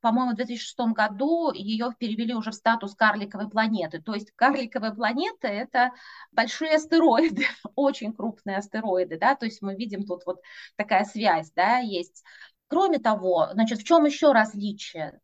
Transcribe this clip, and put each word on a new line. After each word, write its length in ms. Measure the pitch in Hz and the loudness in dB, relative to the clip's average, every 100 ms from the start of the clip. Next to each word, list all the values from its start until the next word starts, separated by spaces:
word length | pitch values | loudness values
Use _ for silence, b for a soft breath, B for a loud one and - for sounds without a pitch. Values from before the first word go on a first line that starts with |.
По-моему, 320 | 233 233 254 | 2 2 0
в 20 | |
две 120 | 220 247 | -2 -4
тысячи 180 | 240 | -6
шестом 300 | - - 233 | -10 -4 -2
году 580 | 220 208 202 285 339 320 | 0 0 0 0 2 0
ее 400 | - 202 220 240 233 | -2 -6 -4 -4 -4
перевели 380 | 233 214 233 | -6 -4 -4
уже 160 | 240 220 | -4 -6
в 40 | |
статус 400 | 214 226 226 196 | -2 0 0 -4
карликовой 540 | - 214 208 202 202 220 | 0 2 2 -6 -8 -4
планеты. 540 | 214 220 208 160 160 | -2 0 0 -4 -6
То 120 | 185 | -8
есть 180 | 208 208 | -8 -8
карликовая 560 | - 254 277 233 247 220 | 2 2 2 -4 -4 -6
планета — 540 | 208 220 240 392 427 240 | -2 -2 -2 -4 -4 -6
это 440 | 202 254 254 247 247 B B B | -6 -2 0 0 -2 B B B
большие 420 | - 220 - 320 | -2 -2 -2 2
астероиды, 720 | 311 311 330 330 339 320 - - | 0 4 4 6 6 2 0 -2
<laughs> 300 | - - - | -4 -8 0
очень 360 | 277 277 214 | 0 0 -8
крупные 460 | 226 226 220 - 196 | -6 -8 -8 -6 -6
астероиды, 580 | 202 220 220 185 175 160 | -6 -8 -2 -2 -2 0
да, 180 | 214 269 | 0 0
то 100 | 226 | -4
есть 160 | 220 | -6
мы 140 | 196 196 | -8 -6
видим 280 | 233 196 | -8 -8
тут 220 | 202 180 - | -8 -8 -8
вот 140 | 180 B B B - | -10 B B B -8
такая 280 | 208 196 | 0 2
связь, 480 | 208 214 214 165 160 | 0 0 0 0 -2
да, 260 | - 190 247 | 0 2 2
есть. 460 | 233 185 175 - B B B _ _ | 0 -4 -6 -12 B B B _ _
Кроме 260 | 302 392 302 | 0 2 2
того, 500 | 226 214 185 180 - | 0 0 2 2 2
значит, 280 | 190 226 226 | 2 0 0
в 40 | |
чем 220 | - 330 294 | 4 4 4
еще 260 | 285 311 | 4 4
различие? 880 | 226 214 202 202 202 - 165 151 - | 6 2 -2 -8 -8 -12 -10 -12 -12